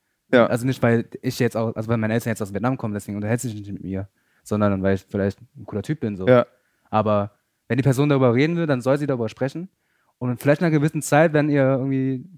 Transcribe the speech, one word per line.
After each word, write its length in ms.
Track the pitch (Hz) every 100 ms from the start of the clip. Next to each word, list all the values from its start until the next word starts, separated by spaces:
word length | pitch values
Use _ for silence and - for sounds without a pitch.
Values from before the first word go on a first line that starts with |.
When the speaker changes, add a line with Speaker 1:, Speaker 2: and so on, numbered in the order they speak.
| _ _ _
Speaker 1:
Ja. 120 | 127 110
Speaker 2:
Also 180 | 120 127
nicht, 160 | 127
weil 280 | 120 117 - -
ich 180 | 131 -
jetzt 180 | 117 110
auch, 180 | 113 113
also 140 | 110
weil 80 | 117
meine 160 | 107
Eltern 160 | 113 117
jetzt 100 | 107
aus 120 | 101
Vietnam 240 | 98 123 131
kommen, 160 | 113
deswegen 240 | 104 - 104
unterhält 240 | 107 117
sich 120 | 123
nicht 180 | 104 101
mit 120 | 98
mir, 240 | 90 95 98 _ _ _
sondern 380 | - 104 104 98
weil 140 | 95 95
ich 100 | -
vielleicht 300 | 101 101 -
ein 240 | - 127 104
cooler 160 | 104
Typ 180 | 98 -
bin, 160 | 113 95
so. 100 | 95
Speaker 1:
Ja. 180 | 123 - _ _ _ _
Speaker 2:
Aber 420 | 110 107 104 101 _ _ _ _
wenn 100 | 120
die 60 |
Person 240 | 139 127 147
darüber 240 | 139 127
reden 220 | 117 156 170
will, 100 | 165
dann 140 | 127
soll 160 | 123 143
sie 100 | 143
darüber 200 | 127 110
sprechen. 380 | - 131 160 185 _ _ _ _ _
Und 200 | 127 120
vielleicht 220 | 139 151
in 60 | 175
einer 100 | 156
gewissen 240 | 151 151
Zeit, 320 | - 147 170
wenn 160 | 151 147
ihr 140 | 143
irgendwie 600 | 131 135 135 135 131 131 175